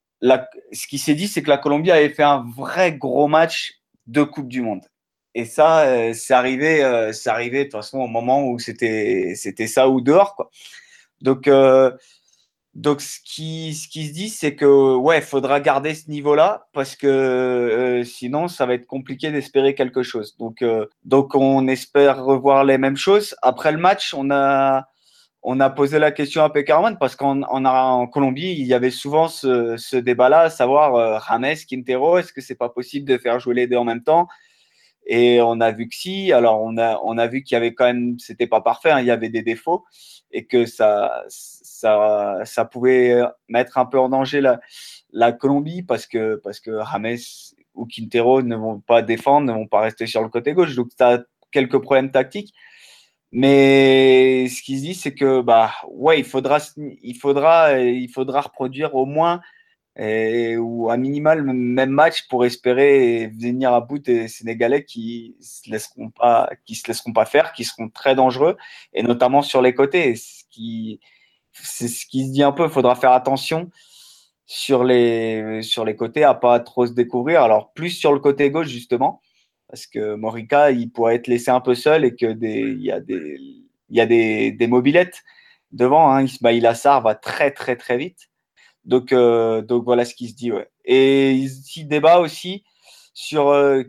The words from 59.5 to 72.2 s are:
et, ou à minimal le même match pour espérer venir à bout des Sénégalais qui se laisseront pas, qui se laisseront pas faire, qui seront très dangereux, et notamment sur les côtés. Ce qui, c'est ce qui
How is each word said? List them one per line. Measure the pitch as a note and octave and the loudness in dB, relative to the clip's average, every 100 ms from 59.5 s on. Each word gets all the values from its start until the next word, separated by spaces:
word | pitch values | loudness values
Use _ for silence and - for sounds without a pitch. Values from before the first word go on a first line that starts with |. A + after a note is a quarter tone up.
| _ _ _ _ - | _ _ _ _ -10
et, | G#2+ A2 A2 A#2 A#2 A#2 | -4 -2 -2 -2 -2 -4
ou | A#2 A#2 A2+ | -6 -4 -2
à | A#2+ | -2
minimal | C3 C#3+ D#3 D#3+ | -4 -2 0 0
le | C#3 | 0
même | B2+ B2 B2 C3+ | -2 -2 0 0
match | C#3 D#3+ E3 - | 2 2 0 -4
pour | B2 B2 | 0 0
espérer | B2 B2 B2 C#3+ C#3 A#2+ A#2 A2 A2 | 0 0 2 4 4 4 0 -6 -8
venir | A#2+ B2 C3 | -6 -2 0
à | A#2+ | 0
bout | A#2+ C#3+ | -2 -6
des | C#3+ A#2+ A2+ | -2 -2 -2
Sénégalais | - A2+ A2+ C#3+ C#3+ | -10 -10 -4 0 -2
qui | C#3+ A#2 A2+ A#2 A2+ - | -4 -12 -12 -12 -16 -20
se | - - - | -20 -20 -10
laisseront | A2 - - A2+ | -10 -10 -16 -18
pas, | - A#2+ A#2 - - | 0 2 4 0 -6
qui | - | -14
se | A2 - | -12 -10
laisseront | A2 A#2+ | -10 -4
pas | A2 G#2+ | -2 2
faire, | C#3+ D#3+ | 2 0
qui | - | -4
seront | A2+ - A2+ | -12 -10 -14
très | - C3+ | -4 0
dangereux, | C3+ C3 B2 D#3 F#3 - - _ | 2 2 2 0 0 -10 -20 _
et | - | -4
notamment | A#2 A#2+ B2 C#3 | -2 0 2 2
sur | C#3+ C3 | 2 2
les | B2+ | 2
côtés. | B2 C#3 F3+ D3 A2+ | 2 0 2 0 -2
Ce | - - _ | -8 -20 _
qui, | - A2+ A2+ A2 G#2 _ _ _ _ _ | -14 -12 -10 -10 -14 _ _ _ _ _
c'est | - - - A#2+ | -20 -16 -8 -8
ce | - - | -8 -8
qui | C3+ | -6